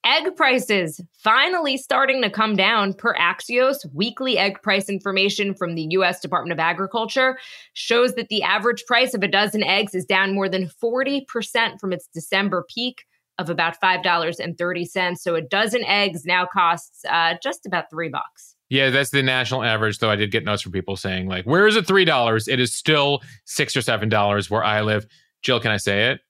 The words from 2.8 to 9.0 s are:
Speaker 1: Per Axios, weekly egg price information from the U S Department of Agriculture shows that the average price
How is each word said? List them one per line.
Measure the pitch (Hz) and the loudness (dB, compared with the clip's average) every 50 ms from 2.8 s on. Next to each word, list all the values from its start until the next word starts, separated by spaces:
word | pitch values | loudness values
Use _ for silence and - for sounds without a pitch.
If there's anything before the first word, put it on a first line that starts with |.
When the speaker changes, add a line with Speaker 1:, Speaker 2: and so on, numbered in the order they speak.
| 202 196 190 | 0 0 -4
Speaker 1:
Per | - - 233 - | -2 -2 -2 0
Axios, | - 170 175 185 - - - 240 247 254 262 277 262 - 151 | 2 0 0 0 -2 -8 -2 0 2 2 2 0 -2 -6 -12
weekly | 131 143 208 233 226 - 262 262 233 - | -4 -4 -4 -4 -2 -4 -4 -2 0 0
egg | 196 208 196 - | 0 0 -2 -4
price | - 214 196 202 196 - | -2 0 0 0 0 -4
information | 202 190 - 202 190 190 196 202 - - 202 196 190 | -8 -6 -4 -2 0 0 0 0 0 -2 -2 -4 -2
from | - 185 170 170 | -4 -4 -4 -4
the | 165 156 156 | -6 -4 -2
U | 170 190 190 | 0 2 2
S | 175 180 - | 0 0 -4
Department | - 156 160 175 - 175 | -6 -4 -4 -4 -2 -4
of | 170 156 | -4 -2
Agriculture | 160 165 175 170 196 190 - 233 220 214 - 269 262 262 262 262 - - - - - _ | 0 -2 0 -2 -6 -4 -4 -4 -4 -2 0 0 0 0 0 -4 -14 -20 -20 -20 -20 _
shows | _ - - - 233 240 247 254 247 | _ -10 -2 0 2 2 2 2 0
that | 240 226 _ | -4 -6 _
the | 214 208 | -4 -2
average | - 185 196 214 202 240 233 - - | 0 0 0 2 2 0 -2 -2 -2
price | - 247 233 | 0 2 2